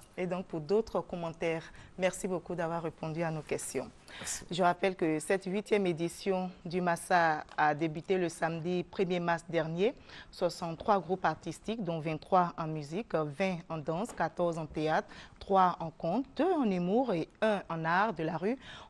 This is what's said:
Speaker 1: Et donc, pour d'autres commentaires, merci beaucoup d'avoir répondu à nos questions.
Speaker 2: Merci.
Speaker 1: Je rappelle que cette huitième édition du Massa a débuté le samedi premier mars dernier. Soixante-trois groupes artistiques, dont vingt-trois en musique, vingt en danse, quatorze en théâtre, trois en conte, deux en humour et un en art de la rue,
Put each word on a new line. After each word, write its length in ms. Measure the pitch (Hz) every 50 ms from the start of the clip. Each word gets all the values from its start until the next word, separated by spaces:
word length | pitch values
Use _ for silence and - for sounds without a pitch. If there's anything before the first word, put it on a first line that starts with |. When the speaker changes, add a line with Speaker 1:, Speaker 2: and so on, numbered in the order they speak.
| - - -
Speaker 1:
Et 100 | - 180
donc, 200 | 180 180 180 185
pour 140 | - - 160
d'autres 400 | 151 147 196 220 220 - - 185
commentaires, 600 | 165 - - 175 170 165 160 - 180 165 160 165 160 - - - - - - -
merci 280 | 185 180 180 - -
beaucoup 280 | 185 185 165 165 - 175
d'avoir 260 | 170 170 160 170 170
répondu 400 | 160 160 151 - - 160 156 165
à 80 | 170 160
nos 120 | 160 156
questions. 460 | 143 - - 135 - - - 131 123 - - - - - - -
Speaker 2:
Merci. 260 | - - - - - -
Speaker 1:
Je 120 | 180 165
rappelle 340 | 185 175 175 - - 196 185
que 220 | - 175 160 156 156
cette 240 | - - 196 190 -
huitième 420 | 185 180 214 202 - 220 208 196
édition 640 | 180 175 151 170 170 - - - 202 190 185 185 180 185 - -
du 160 | 175 160 180
Massa 640 | 180 175 170 170 - - 185 175 170 160 156 151 - - -
a 180 | - 151 151 151
débuté 440 | 143 165 160 156 170 151 - 190 185
le 100 | 180 165
samedi 540 | - - 170 160 165 165 156 175 180 180
premier 380 | 175 - - - 190 170 185 175
mars 240 | 170 170 170 165 - -
dernier. 460 | 165 165 151 160 165 170 196 240 294 - - - - - - -
Soixante-trois 680 | - - 185 170 165 - 175 170 165 - - - 208 196
groupes 240 | 160 160 185 185 -
artistiques, 600 | 170 156 - - 170 156 - - - 220 233 196
dont 160 | 170 165 160
vingt-trois 540 | 147 165 156 151 - - 196 185 175 170 -
en 100 | - 165
musique, 480 | 156 156 156 147 139 165 196 240 - -
vingt 440 | 160 156 151 139 - 196 190 185 165 - -
en 100 | 165 156
danse, 300 | 143 - 160 170 220 240 -
quatorze 420 | - 175 156 - - 175 170 165 165
en 80 | 156
théâtre, 420 | 156 - 160 156 156 156 196 - - - - - - - -
trois 380 | - - 196 190 185 180 175 -
en 100 | 165 160
conte, 340 | - - - 165 180 240 269 - -
deux 140 | - 285 370
en 160 | 370 311 254 208
humour 420 | 190 180 175 180 196 240 277 240
et 160 | 190 165 151 - - -
un 180 | - 220 208 190 - -
en 160 | 165 165 160
art 300 | 160 170 185 208 226 185
de 80 | 165
la 160 | 165 160 175 151
rue, 180 | 165 214 262 262 - - - - -